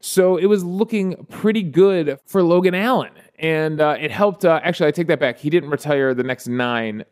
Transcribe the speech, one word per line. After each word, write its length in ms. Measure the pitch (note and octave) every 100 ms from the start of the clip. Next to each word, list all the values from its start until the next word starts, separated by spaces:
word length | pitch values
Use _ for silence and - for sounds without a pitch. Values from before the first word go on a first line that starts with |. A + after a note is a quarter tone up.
So 360 | - F#3+ F#3 F3+
it 80 | G3
was 180 | G#3
looking 640 | F3 F#3 A3 A3 F#3+ - -
pretty 320 | - G#3 A3
good 560 | F3+ C3+ G3 F#3 D3 C#3 _
for 160 | G3
Logan 320 | F3 F3 F#3 F3+
Allen. 380 | A3+ B3 A2+ - _ -
And, 420 | D#3+ D#3 D#3 D3+
uh, 160 | D3+ C3
it 120 | D3+
helped, 340 | B2 G#3 F3+ F3
uh, 140 | D#3
actually, 260 | E3 E3+ D#3
I 20 |
take 160 | D#3+ E3
that 120 | C#3+
back. 200 | C#3 A#2+
He 100 | D3
didn't 220 | E3+ D3
retire 420 | C#3+ D3 C#3+ C3+
the 80 | B2
next 260 | B2+ B2+ B2
nine. 560 | B2 B2 A#2 A2+ G#2+ -